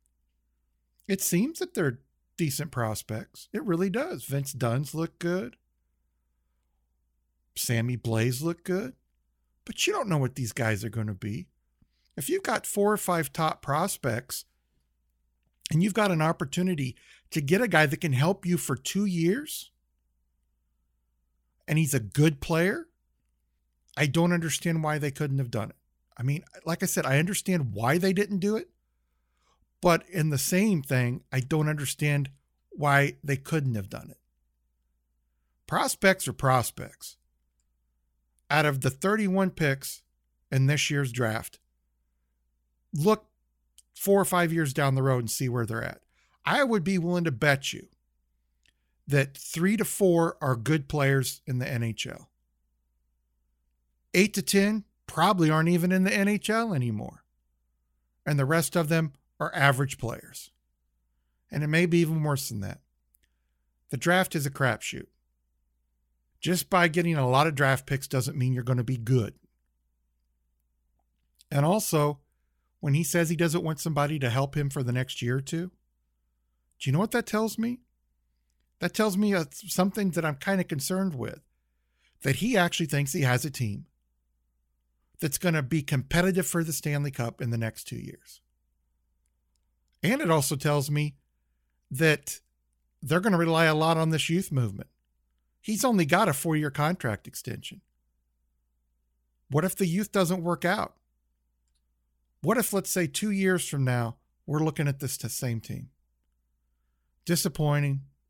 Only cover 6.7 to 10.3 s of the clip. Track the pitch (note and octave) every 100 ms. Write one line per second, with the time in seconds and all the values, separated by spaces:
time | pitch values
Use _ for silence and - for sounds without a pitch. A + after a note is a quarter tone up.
6.7 | _ _ _ _ _ _ _ _ - -
7.7 | A#2 A#2 A#2+ A#2 A2 A#2 B2 D#3+ E3+ -
8.7 | F#3 B3 - _ _ _ _ _ _ -
9.7 | - - G#4 A3+ D#3 B2+